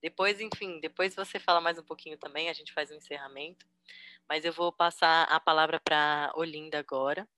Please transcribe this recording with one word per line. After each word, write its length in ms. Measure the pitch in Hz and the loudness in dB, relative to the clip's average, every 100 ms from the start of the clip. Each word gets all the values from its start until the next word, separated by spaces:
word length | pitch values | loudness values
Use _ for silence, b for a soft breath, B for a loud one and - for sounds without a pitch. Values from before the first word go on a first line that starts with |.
Depois, 380 | 160 - 190 202 | -10 -2 -2 0
enfim, 400 | 220 - 196 165 | -6 -8 -10 -8
depois 360 | 160 _ 190 185 | -10 _ -4 -2
você 240 | 190 202 | -8 -6
fala 200 | - 175 | 2 4
mais 180 | 165 165 | 4 -2
um 60 | |
pouquinho 340 | 156 160 - 151 | -8 -14 -14 -14
também, 320 | 151 143 165 | -10 -6 -4
a 40 | |
gente 200 | 160 151 | -6 -8
faz 180 | - 147 | -6 -6
um 40 | 151 | -8
encerramento. 720 | - 147 139 135 151 185 - _ B B B B _ | -14 -14 -12 -12 -14 -14 -20 _ B B B B _
Mas 160 | 160 165 | -2 -2
eu 80 | |
vou 180 | 165 175 | 0 -2
passar 520 | - 170 - 165 165 | 2 0 4 4 6
a 160 | 160 160 | 4 2
palavra 400 | - 160 156 160 | 4 4 4 2
pra 520 | - 151 147 147 147 156 | 2 2 2 2 -2 -2
Olinda 440 | 165 151 156 151 | -6 -6 -8 -8
agora. 480 | 143 135 135 151 208 | -4 -2 -2 -2 -6